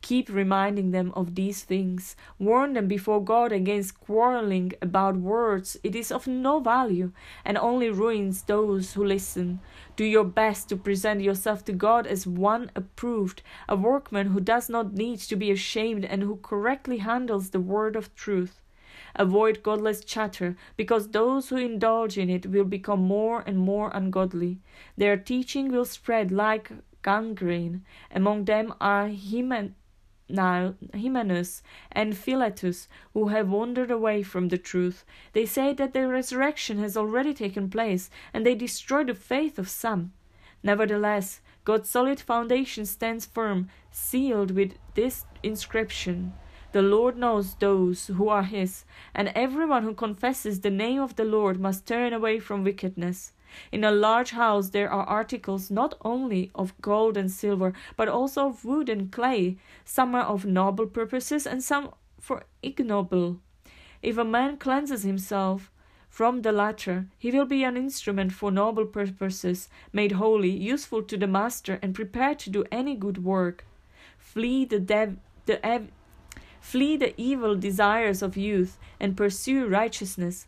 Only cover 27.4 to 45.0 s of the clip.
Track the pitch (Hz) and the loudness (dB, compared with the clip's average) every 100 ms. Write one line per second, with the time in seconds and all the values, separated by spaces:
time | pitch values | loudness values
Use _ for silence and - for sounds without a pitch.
27.4 | 175 175 170 180 190 - - - 196 214 | -2 -2 -2 -6 -12 -20 -8 0 2 2
28.4 | 202 214 226 - 202 202 208 202 196 226 | 2 2 0 -2 2 2 0 -4 -6 -4
29.4 | 254 247 202 - _ _ _ _ _ 196 | -2 -2 -4 -10 _ _ _ _ _ 0
30.4 | 185 180 185 190 - 208 240 262 214 175 | 2 2 0 -4 -10 -6 -2 0 0 0
31.4 | 175 - - - - - 214 196 - 262 | -2 -8 -18 -20 -8 -2 -2 -2 -2 0
32.4 | 240 202 180 175 - - - 214 214 214 | 0 0 -4 -4 -10 -20 -8 -2 2 2
33.4 | 196 196 233 247 247 233 220 214 196 185 | 2 0 0 -2 0 2 2 0 -2 -2
34.4 | 180 180 - 185 180 180 - - - 214 | 0 -2 -2 0 0 -2 -14 -20 -4 -2
35.4 | 220 - 269 285 269 262 262 254 254 254 | 0 0 0 0 -2 0 0 0 -2 0
36.4 | 277 294 - 208 208 208 214 233 277 277 | 0 0 -4 -2 -2 -2 -2 0 -2 -2
37.4 | 208 196 196 214 226 185 - - - 226 | -4 -4 -4 -2 0 -2 -4 -18 -10 0
38.4 | 220 240 240 - - 269 277 214 - 254 | 2 2 -2 -8 -2 0 0 -4 -2 -2
39.4 | 311 294 185 - 233 202 175 - _ _ | -2 -4 -8 -4 -2 -2 -4 -10 _ _
40.4 | - - 202 202 214 208 208 208 190 - | -20 -6 0 2 2 2 2 0 -4 -10
41.4 | _ - - 214 214 247 262 277 - 233 | _ -10 0 0 2 2 2 0 0 -2
42.4 | 233 254 262 - 208 - 226 226 - - | 2 0 0 -4 -8 -4 -4 -4 -8 -4
43.4 | 220 190 185 - - - - 254 269 220 | 0 0 -2 -8 -18 -10 -4 0 0 2
44.4 | 196 190 196 - - - | 0 2 0 -2 -8 -2